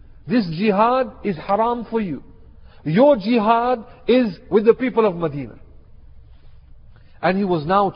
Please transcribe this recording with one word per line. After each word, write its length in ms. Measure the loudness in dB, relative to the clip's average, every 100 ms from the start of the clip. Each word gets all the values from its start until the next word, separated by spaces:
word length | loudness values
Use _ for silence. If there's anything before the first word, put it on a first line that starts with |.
| -20 -18 -4
This 220 | -2 -2
jihad 600 | -2 0 2 2 0 -4 -6 -8
is 100 | -6
haram 500 | -4 -2 -2 -4 -6
for 100 | -6
you. 240 | -6 -8 -14 -20 -20 -20 -20 -12 -2
Your 320 | 4 4 4
jihad 680 | 0 0 2 2 0 -4 -8 -6 2
is 300 | 2 2 -4 -2
with 140 | 2 4
the 80 |
people 320 | 2 -2 0 -2
of 120 | -2
Medina." 420 | -6 -6 -12 -16 -20 -20 -20 -20 -20 -20 -20 -20 -20 -20 -20 -20 -20 -20 -20 -4
And 140 | -2 0
he 80 | 0
was 200 | -2 0
now 280 | 0 0